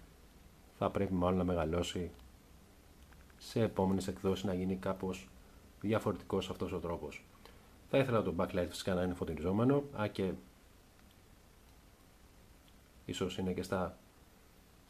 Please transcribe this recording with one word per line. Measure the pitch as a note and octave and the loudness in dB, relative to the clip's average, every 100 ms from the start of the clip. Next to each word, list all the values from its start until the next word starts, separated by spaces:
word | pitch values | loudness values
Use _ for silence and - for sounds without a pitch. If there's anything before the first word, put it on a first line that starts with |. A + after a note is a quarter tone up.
| - - - - - - - - | -20 -20 -20 -20 -20 -20 -16 -4
θα | G2 | -2
πρέπει | - G2 | 0 0
μάλλον | F#2 F2+ F#2 | 2 2 4
να | |
μεγαλώσει | F2+ F2+ D#2 E2+ F2 F2+ E2+ - - - - - - - - - - - - - | 2 2 0 0 -2 -4 -6 -10 -20 -20 -20 -20 -20 -20 -20 -20 -20 -20 -20 -20
σε | - - | -4 2
επόμενες | G#2+ - F#2+ F#2+ F#2 | 2 4 4 4 0
εκδόσεις, | F#2 G2 F#2 | -2 0 0
να | G2+ | 0
γίνει | F2+ F#2 F#2+ | 0 0 0
κάπως | G2 F#2+ F#2 F#2 - - - - - - | -2 -2 -4 -6 -10 -20 -20 -20 -20 -6
διαφορετικός | G#2 G#2+ - - - F#2+ - | 0 2 2 -2 0 -2 -2
αυτός | F#2 F2+ | -4 -4
ο | F2 | -4
τρόπος. | E2 E2 D2+ - - - - - - - - | -4 -4 -6 -12 -18 -20 -20 -20 -20 -20 -2
Θα | C#3 | 2
ήθελα | C#3 A2+ | 4 2
το | F#2+ E2+ | 2 0
backlight | F2+ F#2 F2 | 0 0 -2
φυσικά | - - | -2 0
να | F2+ | 0
είναι | F2+ | 0
φωτιζόμενο, | E2+ - D2+ F2 G2 A#2+ C#3+ C#3+ - | -2 -4 -2 0 4 4 4 0 -2
α, | G#2 | -4
και | - F#2+ E2 - - - - - - - - - - - - - - - - - - - - - - - - - - - | 0 -2 -2 -10 -20 -20 -20 -20 -20 -20 -20 -20 -20 -20 -20 -20 -20 -20 -20 -20 -20 -20 -20 -20 -20 -20 -20 -20 -18 -8
ίσως | F2+ F#2 - | -4 -2 -2
είναι | F#2 | -2
και | F2+ | 0
στα | F2+ F#2+ F2+ - - - - - - - - - - | 0 0 -2 -6 -20 -20 -20 -20 -20 -20 -20 -20 -20